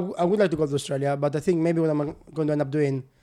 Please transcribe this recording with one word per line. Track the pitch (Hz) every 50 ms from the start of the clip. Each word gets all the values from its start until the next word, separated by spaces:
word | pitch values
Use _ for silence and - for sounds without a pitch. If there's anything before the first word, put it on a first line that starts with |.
| 180 190 - -
I | 175
would | 175 208 208
like | 202 170
to | 160
go | 151 156
to | 139 143
Australia, | 139 - - 143 135 139 139 143
but | 143 147 139 139
I | 151
think | - 190 175 160
maybe | 160 170 165 165
what | 165 156
I'm | 151 147 147 151 - - - - -
gonna | 156 156 151 151
end | 147
up | 143 135
doing | 143 156 147 139 135 135 127 - _ _